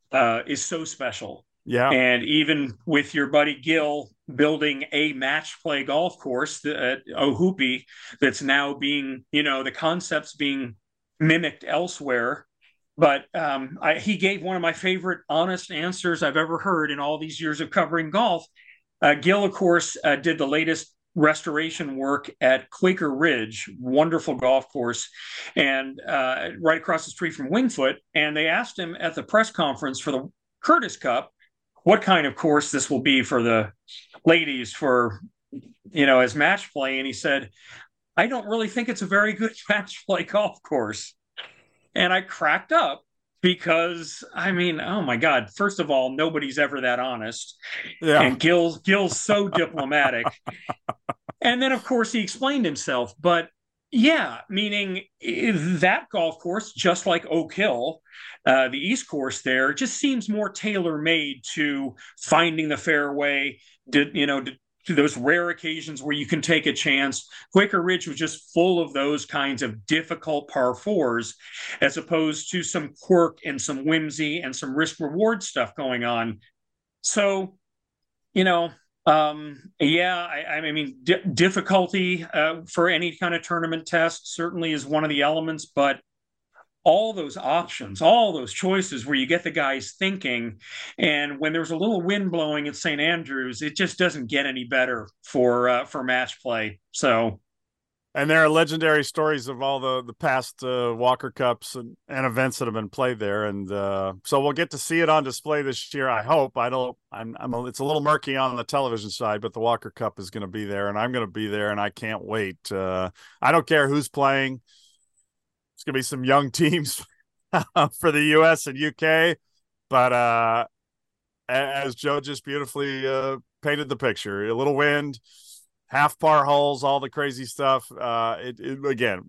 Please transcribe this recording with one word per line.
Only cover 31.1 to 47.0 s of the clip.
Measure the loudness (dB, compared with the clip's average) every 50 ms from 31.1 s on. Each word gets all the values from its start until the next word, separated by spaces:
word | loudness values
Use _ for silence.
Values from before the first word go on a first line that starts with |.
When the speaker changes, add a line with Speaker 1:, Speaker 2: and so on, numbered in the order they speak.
| -2 -2 -4 -6 _ _ _ _ _ _ _ _ _ _ _
Speaker 1:
what | 6 6 6 6
kind | 4 4 4 4
of | 2 -2
course | 0 2 2 4 4 2 0 -2
this | -2 -2 -2
will | -2 0 2
be | 4 4 4 2
for | 2 0 0 2
the | 4 4 2 2 0 -6 _ _ -20 -20 -20 -20 _ -20 0 4
ladies | 4 4 4 4 0 -4 -6 -6 -8 -6
for, | -2 0 2 4 4 2 0 -2 -8 -14 -20 _ _ _ _ -18 -18 -18 -18 -20 _ _ -6 0
you | 2 4
know, | 6 6 6
as | 6 4 2
match | 2 2 2 2 0 -4 -8 -6
play. | -6 -4 -4 -4 -4
And | -4
he | -6 -6
said, | -4 -2 -2 -2 -2 -4 -8 -14 _ -20 -20 -20 -20 -20 -20 _ _ _ _ _
"I | 0 0
don't | 0 -2 -4 -4
really | -4 -4 -2 -2 -2
think | -4 -4 -4 -4
it's | -4 -6 -4
a |
very | 0 2 2 2 2 0
good | -2 -4 -4 -4 -6
<laughs> | -2 -2
match | -2 -2 -2 -6 -12 -12 -4
play | -2 -2 -2 -2
golf | -2 0 0 0 0 -4 -10 -8
course." | -4 -2 -2 -2 -2 -6 -10 -12 -16 -18 _ _ _ _ -18 -18 -18 -20 _ _ _ _ _ _ _ -2
And | 0 2 2 2
I | 0
cracked | -2 -4 -6 -2 0 0 0 0 0 0
up | 2 2 2 0 -2 -6 _ _ _ _ _ _ _ _
because, | 0 0 0 0 0 0 2 2 2 0 -2 -6 -10 -14 -14 -16 -18 -14 -8
I | -6 -4 -2 0
mean, | 0 0 0 -2 -4
oh | -4 -4 -4 -2 -2
my | -2 0
God, | 2 2 4 4 2 0 -2 -2
first | -2 -2 0 0 -2
of | 0 2
all, | 2 2 2 2 0
nobody's | 0 0 0 0 -2 -4 -2 0 0
ever | 0 0 0 -2 0
that | 0 0 0